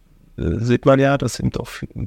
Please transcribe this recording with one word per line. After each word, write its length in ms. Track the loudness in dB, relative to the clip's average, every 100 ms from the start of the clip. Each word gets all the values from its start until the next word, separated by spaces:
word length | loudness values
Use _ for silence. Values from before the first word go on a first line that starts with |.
| _ _ _ -6
äh, 220 | -4 -2
sieht 260 | 0 2
man 140 | 4 4
ja, 180 | 4 0
dass 220 | -2 -4
eben 100 | -4
doch 180 | -4 -8
viel, 200 | -12 -14 -10